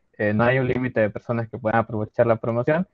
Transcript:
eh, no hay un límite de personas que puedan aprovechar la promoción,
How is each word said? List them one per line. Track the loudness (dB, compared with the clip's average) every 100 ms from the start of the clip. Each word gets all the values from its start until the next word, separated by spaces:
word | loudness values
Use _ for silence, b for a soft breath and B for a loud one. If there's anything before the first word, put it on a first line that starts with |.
| _ -4
eh, | 0
no | 2 2
hay | 2
un | 0
límite | -2 -2 0
de | 0
personas | -2 -6 -4 -6
que | -6
puedan | 0 0
aprovechar | 0 -4 -4 0 2
la | 2
promoción, | -2 -2 0 -2 -2